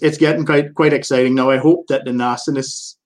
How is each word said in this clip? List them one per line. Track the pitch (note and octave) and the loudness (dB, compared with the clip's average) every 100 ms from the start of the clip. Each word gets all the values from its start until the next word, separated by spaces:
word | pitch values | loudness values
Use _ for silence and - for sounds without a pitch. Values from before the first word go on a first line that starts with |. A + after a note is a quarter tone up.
it's | D#3 D3+ | -2 2
getting | D#3 D#3 D3+ | 0 2 0
quite, | D3 D3 - | 0 0 0
quite | D3+ | 0
exciting | C#3 - B2+ B2+ | 0 0 0 2
now. | C3 C3 | 2 2
I | C3 | 2
hope | D3+ E3+ - | 2 2 0
that | C3+ B2+ | -4 -2
the | |
nastiness | B2 B2 A#2+ - C#3 C3+ - - - | -2 -2 -4 -4 -6 -6 -12 -16 -20